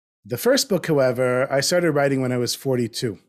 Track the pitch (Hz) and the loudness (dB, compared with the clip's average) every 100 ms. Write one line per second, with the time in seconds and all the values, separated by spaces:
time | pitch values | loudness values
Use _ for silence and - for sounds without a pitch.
0 | _ _ 101 120 233 269 - 185 - 147 | _ _ -10 -2 2 2 2 -2 0 2
1 | 131 123 127 127 131 135 139 175 170 143 | 2 2 0 0 0 0 0 0 2 2
2 | 143 135 127 127 120 - 139 127 113 - | 2 0 0 -2 -2 -4 -2 -2 -2 -4
3 | 120 92 | -6 -8